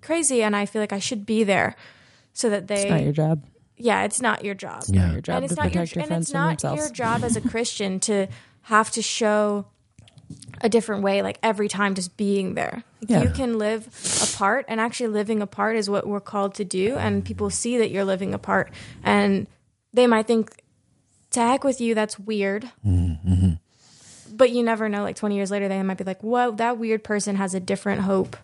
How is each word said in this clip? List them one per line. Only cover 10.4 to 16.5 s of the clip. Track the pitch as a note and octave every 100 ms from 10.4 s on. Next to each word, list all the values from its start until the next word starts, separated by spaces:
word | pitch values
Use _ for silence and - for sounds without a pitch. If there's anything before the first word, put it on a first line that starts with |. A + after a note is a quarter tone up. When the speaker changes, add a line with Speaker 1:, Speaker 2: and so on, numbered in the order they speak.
| - -
Speaker 1:
a | A#3
different | A3+ G#3+ G3+
way, | G3 G3
like, | G3 G#3
every | A3+ G#3 G#3
time | F#3 G3+
just | F#3+ F3+ -
being | G3+ G3 F#3 -
there. | - - - _
Like, | G#3+
Speaker 2:
Yeah. | A#3+
Speaker 1:
you | -
can | D#2+ B3+ A3+
live | G#3+ A3+ A3 - - - G#3+
apart, | - G3 A#3+ C4+
and | A3
actually | A#3 A3+ A#3+
living | G#3 G#3 A3
apart | G3+ - G#3 A3+
is | G3
what | G3+ -
we're | G3+
called | - G#3 G3+